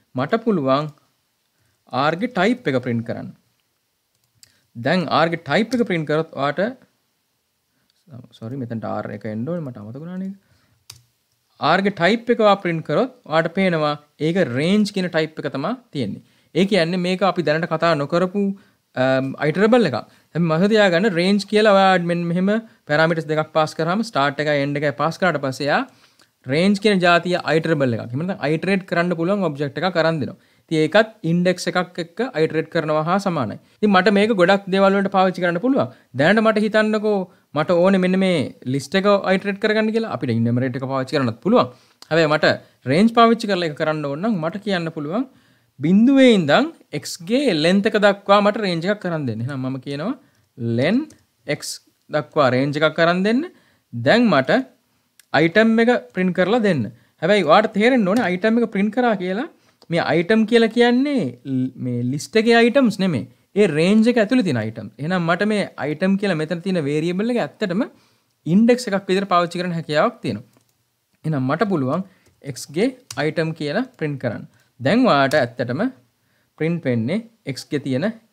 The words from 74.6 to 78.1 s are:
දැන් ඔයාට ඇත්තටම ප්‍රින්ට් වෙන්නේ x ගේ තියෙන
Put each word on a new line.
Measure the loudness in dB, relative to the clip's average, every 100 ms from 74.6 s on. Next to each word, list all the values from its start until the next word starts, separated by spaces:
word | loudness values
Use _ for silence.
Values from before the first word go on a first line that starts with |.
| _ -4
දැන් | 0 2 4
ඔයාට | 4 2 2
ඇත්තටම | 0 -4 -6 -4 -4 -6 _ _ _ _ _ -6
ප්‍රින්ට් | -4 -2
වෙන්නේ | -2 -2 -2 -4 -8 _ -12
x | -12 -8
ගේ | -6
තියෙන | -4 -2 -4